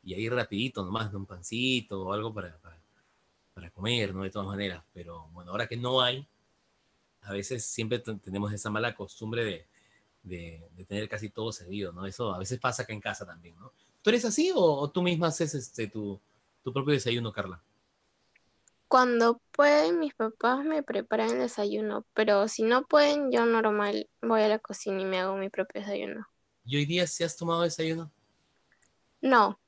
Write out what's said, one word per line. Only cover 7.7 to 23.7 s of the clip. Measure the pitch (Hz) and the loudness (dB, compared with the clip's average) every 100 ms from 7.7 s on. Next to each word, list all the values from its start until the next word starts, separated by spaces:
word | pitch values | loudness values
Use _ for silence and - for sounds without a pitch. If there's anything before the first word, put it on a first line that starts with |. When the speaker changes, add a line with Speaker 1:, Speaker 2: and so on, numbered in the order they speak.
| - 113 120 | -4 -2 -2
Speaker 1:
ten-, | - 104 | -4 -10
tenemos | 95 98 101 | -6 -4 -4
esa | 101 110 | -4 -4
mala | 104 117 - | -2 -2 -4
costumbre | 98 - 110 117 113 | -12 -10 -6 -4 -4
de, | 85 - _ _ _ _ _ | -4 -12 _ _ _ _ _
de, | 92 90 85 80 82 87 | -14 -12 -12 -16 -20 -20
de | 92 | -8
tener | 101 107 | -6 -4
casi | 104 107 | -8 -8
todo | - 113 | -6 -8
servido, | 110 90 101 95 | -8 -10 -6 -6
¿no? | 87 98 | -8 -10
Eso | 95 117 | -6 -4
a | 90 | -4
veces | 95 123 | -6 -4
pasa | 131 120 | -4 -4
acá | 127 | -8
en | 107 | -6
casa | 104 98 90 | -6 -8 -12
también, | - 85 - | -16 -20 -20
¿no? | - _ _ _ | -20 _ _ _
¿Tú | - | 2
eres | 233 226 | 2 2
así | 220 339 349 | 2 2 6
o, | |
o | 175 139 143 | 4 4 0
tú | - | 0
misma | 180 165 165 | 0 2 0
haces, | 156 160 147 | 0 -2 -2
este, | 120 - 107 | -8 -8 -6
tu, | 110 104 95 _ _ _ _ | -6 -8 -8 _ _ _ _
tu | - | -6
propio | 131 139 | -4 0
desayuno, | 143 123 120 113 | 0 2 -2 -2
Carla? | 104 95 87 _ _ _ _ _ _ _ _ _ _ _ _ _ | -6 -8 -8 _ _ _ _ _ _ _ _ _ _ _ _ _
Speaker 2:
Cuando | 254 247 233 233 233 _ | 6 6 6 4 2 _
pueden, | - 285 294 311 349 | 4 6 6 4 2
mis | 302 - | -2 -2
papás | 220 220 233 254 294 | -4 0 0 0 0
me | 311 | -2
preparan | 285 202 - 220 226 | -2 -6 -2 0 0
el | 240 | 0
desayuno, | 254 - 208 214 214 208 - | -2 -2 -2 -2 -4 -6 -4
pero | - 214 202 214 | 0 4 4 4
si | - | 2
no | 220 247 302 | 4 4 6
pueden, | 302 294 294 277 | 6 6 4 2
yo | 240 233 | 4 4
normal | 226 220 | 4 4